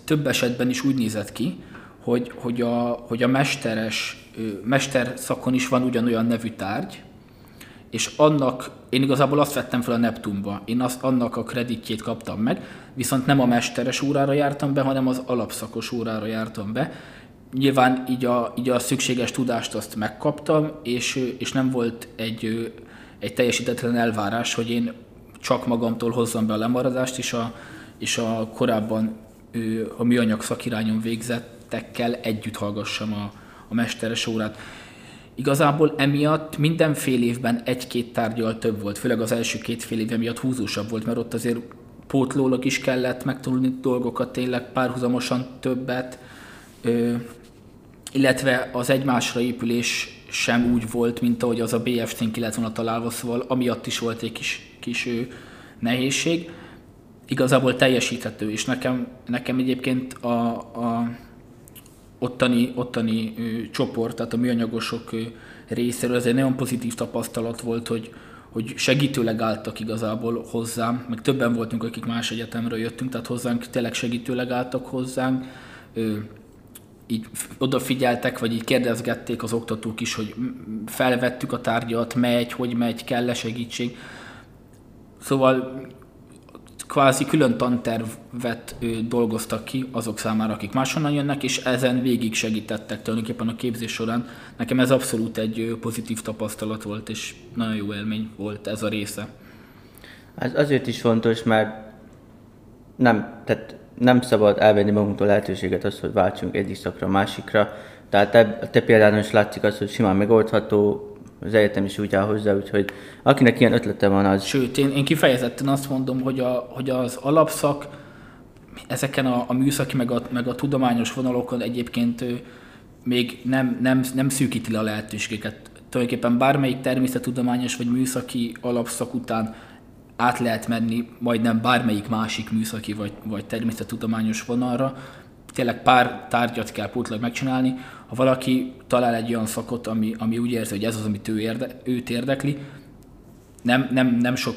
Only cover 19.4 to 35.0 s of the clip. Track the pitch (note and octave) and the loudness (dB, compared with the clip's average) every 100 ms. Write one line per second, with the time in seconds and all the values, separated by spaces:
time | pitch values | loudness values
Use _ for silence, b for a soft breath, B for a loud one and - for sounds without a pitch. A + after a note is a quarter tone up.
19.4 | B2 A#2 G#2+ G#2+ - G#2+ G#2+ - D3+ C#3+ | -2 -2 -4 -6 -8 -4 -4 -2 -2 -2
20.4 | - D#3 D3+ - A#2 B2 - C3+ B2+ - | 2 2 2 -2 -2 -2 -2 -2 -2 -2
21.4 | A#2 C3+ C3 B2+ A#2 A#2 - - A2+ A2+ | -4 0 2 2 0 -2 -10 -8 -6 -4
22.4 | A2 A2+ A2+ - - B B B G#2 - | -4 -2 -4 -10 -18 B B B -4 0
23.4 | B2 - A#2+ A#2+ A#2+ A#2+ A#2 A2 G2+ A2+ | 2 2 -2 -2 0 2 2 2 0 -2
24.4 | A#2 - A2+ A#2 A#2 - - - - - | -2 -2 -2 0 -2 -4 -16 -20 -20 -6
25.4 | - B2 B2 A#2 A#2 A2+ A#2+ B2 A#2 A#2 | 0 0 2 0 0 0 0 0 0 0
26.4 | A2 G#2+ A#2 B2 B2+ B2+ B2+ - A#2+ A#2+ | 0 0 0 2 0 0 -2 -2 -4 -4
27.4 | A2+ - B B B B A2 - A2+ A2+ | -4 -8 B B B B -4 -2 0 -2
28.4 | A2 - B2+ A2 A2 A2 A2 - - - | -4 0 2 2 0 0 0 -2 -14 -20
29.4 | - A#2 A2 A2+ A2 - A#2+ B2 A2+ G#2+ | -10 -6 -2 -2 -4 0 2 4 4 2
30.4 | - A#2 A#2 A2 A2 A2 A2+ A#2 A#2+ A#2 | -2 -4 -4 -2 0 0 -2 -4 -2 -4
31.4 | - - - A2 - - A#2 A#2+ A2+ G#2+ | -6 -16 -8 -8 -6 -2 -2 -2 -2 -4
32.4 | A2 - G#2 G2+ F#2+ - G#2+ G#2 G2+ - | -4 -6 -4 -4 -4 -4 -4 -4 -6 -10
33.4 | B B B A2+ A#2 - A2+ A#2 - A2 | B B B -2 -2 -2 -4 -2 -2 -2
34.4 | G#2+ - B B B B | -4 -6 B B B B